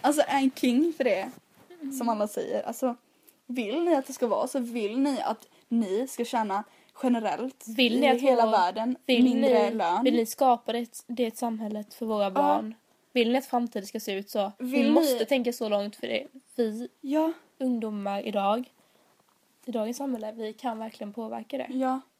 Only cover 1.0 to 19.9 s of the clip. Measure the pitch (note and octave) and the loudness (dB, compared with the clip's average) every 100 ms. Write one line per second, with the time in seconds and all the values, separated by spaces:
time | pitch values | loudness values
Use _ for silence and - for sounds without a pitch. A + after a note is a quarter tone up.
1 | B3 F#3 A3 - _ _ _ F4 C#4+ C4+ | 0 0 -4 -12 _ _ _ -14 -10 -4
2 | A#3+ G#3+ G#3 - - G#3 - A#3+ C4 A#3+ | -4 -2 -4 -4 -4 -6 -6 -4 -4 -4
3 | _ _ _ _ - B3 G#3 C#4 F4 D4 | _ _ _ _ -8 -6 -4 -2 2 2
4 | C4+ C4 A#3+ G#3 C4 C#4 A#3+ A#3 G3+ A#3+ | 0 -4 0 0 0 -2 -4 -4 -2 0
5 | C#4+ B3+ - A3 - _ _ A#3 G#3 G3 | 0 0 -4 -6 -10 _ _ -2 0 -2
6 | C4 - A#3+ A#3+ G#3+ G3 - _ _ - | -2 -6 -4 -2 -2 -4 -6 _ _ -4
7 | C4 A#3 G#3+ D#3 C4 - - A3+ A#3+ A#3+ | 0 0 0 -2 -6 -10 -8 2 2 4
8 | C#4+ A#3+ C4+ A#3+ A3+ G#3+ F3+ G3+ A#3 B3+ | 4 4 4 4 4 4 2 0 -4 -4
9 | - B3 B3+ A3+ A3+ A3 G#3 A3+ E3+ F#3+ | 2 4 6 6 4 4 4 0 0 2
10 | C4 A#3+ A3+ - C4+ A#3+ - A#3 A#3+ - | 4 2 0 2 4 4 0 -6 -6 -12
11 | - A#3+ A#3 A3+ A#3+ A3 G#3+ G#3+ G#3 - | -10 -4 -2 -2 -6 -4 -6 -8 -10 -8
12 | A3+ G#3+ G3 F#3+ F#3+ G3 A3 A3+ _ _ | -4 0 0 2 4 2 0 -12 _ _
13 | _ B3 A#3 C4+ C4 B3 A#3+ G#3 G3 A3 | _ 0 2 2 0 -2 -2 -6 -8 -10
14 | - F#3+ G3+ G#3+ G3+ - B3+ C4+ A#3 D#4 | -6 -6 -4 -4 -4 -4 -2 2 4 4
15 | D#4 A#3+ A3+ C4+ A#3+ A#3+ A3 G#3 G#3 - | 4 0 2 0 0 -4 -2 -2 -2 -8
16 | A3+ A3+ - C4 _ - A3+ G#3+ B3 _ | -6 -6 -6 -20 _ -2 -2 -2 -12 _
17 | C4+ D4+ D#4+ E4 _ _ C4 A#3+ A3 G#3 | -2 0 0 -4 _ _ -2 -2 -4 -6
18 | G3+ G3+ A3 G3+ G3 A3+ B3+ _ _ _ | -4 -4 -4 0 0 0 -4 _ _ _
19 | _ _ _ _ _ _ - A3+ G#3+ | _ _ _ _ _ _ -8 -4 -4